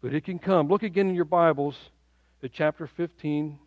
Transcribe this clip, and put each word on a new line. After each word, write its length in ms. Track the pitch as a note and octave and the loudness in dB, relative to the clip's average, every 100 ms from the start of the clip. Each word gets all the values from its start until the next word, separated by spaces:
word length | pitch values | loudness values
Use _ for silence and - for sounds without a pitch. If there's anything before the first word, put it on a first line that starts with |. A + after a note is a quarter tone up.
But 140 | B2 | -2
it 100 | C#3+ | -4
can 140 | F3 F3 | -4 -8
come. 300 | - F#3 D3 | 2 2 4
Look 140 | G3 | 2
again 260 | A3 F3+ G3 | 0 0 0
in 60 | |
your 100 | F3+ | 0
Bibles 520 | E3 F3 E3 C#3+ C#3+ C3+ - _ _ _ _ _ | 0 4 4 4 -2 -6 -20 _ _ _ _ _
at 100 | C3 | -14
chapter 340 | - D#3 - D#3 | -2 -2 -2 -12
fifteen 720 | - E3+ _ D3+ D3 D3+ D3 | -6 -8 _ -4 -2 -4 -10